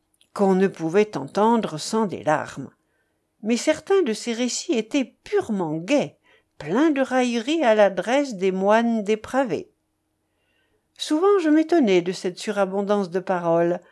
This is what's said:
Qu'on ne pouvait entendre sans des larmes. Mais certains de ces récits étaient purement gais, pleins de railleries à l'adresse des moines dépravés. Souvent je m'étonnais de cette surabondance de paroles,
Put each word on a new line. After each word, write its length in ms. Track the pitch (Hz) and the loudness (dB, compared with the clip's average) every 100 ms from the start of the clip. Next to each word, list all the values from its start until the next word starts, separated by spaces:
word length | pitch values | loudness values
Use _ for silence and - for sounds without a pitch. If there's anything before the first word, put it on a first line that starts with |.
| _ _ _ | _ _ _
Qu'on 200 | - 196 | 0 2
ne 140 | 190 190 | 4 2
pouvait 480 | - 160 180 214 151 | 0 0 0 0 -2
entendre 640 | 139 - 214 233 190 151 | -6 0 2 2 0 -6
sans 280 | - 220 214 | -4 -2 -2
des 160 | 113 | -2
larmes. 480 | - 151 113 - 135 - _ _ _ _ _ _ | -2 -2 -2 -12 -14 -18 _ _ _ _ _ _
Mais 140 | 208 233 | -4 0
certains 460 | - 302 - 392 | 0 -2 0 2
de 100 | 294 | 2
ces 220 | 214 - | -2 -6
récits 400 | 226 247 - - | -4 -4 -4 -2
étaient 420 | 254 220 294 247 _ | -2 -2 -2 -4 _
purement 500 | - 415 - 202 165 160 | -4 -4 -2 -2 -4 -4
gais, 380 | 180 285 175 - _ _ _ - | 0 0 0 -8 _ _ _ -14
pleins 320 | 147 202 320 | -4 0 2
de 100 | 277 | 0
railleries 640 | 262 254 254 233 226 330 | 0 0 0 -2 -2 0
à 100 | 254 | 4
l'adresse 600 | 214 202 190 180 262 277 | 6 4 2 0 0 0
des 180 | 196 190 | -2 -2
moines 500 | 185 196 220 233 226 | 0 2 2 2 -2
dépravés. 720 | 196 214 - 254 262 139 - _ _ _ _ _ _ _ _ _ _ _ _ - | -2 -4 -2 -2 0 -4 -6 _ _ _ _ _ _ _ _ _ _ _ _ -12
Souvent 420 | - 302 381 403 | -4 0 4 4
je 80 | 311 | 4
m'étonnais 540 | 302 311 339 233 185 | 4 4 2 4 2
de 80 | 170 | 0
cette 280 | 185 190 180 | -4 -8 -8
surabondance 720 | - 202 190 196 196 202 190 | -6 -2 -2 -2 0 0 -2
de 100 | 180 | -4
paroles, 600 | 180 185 170 165 170 180 - | -4 -2 0 2 2 -2 -8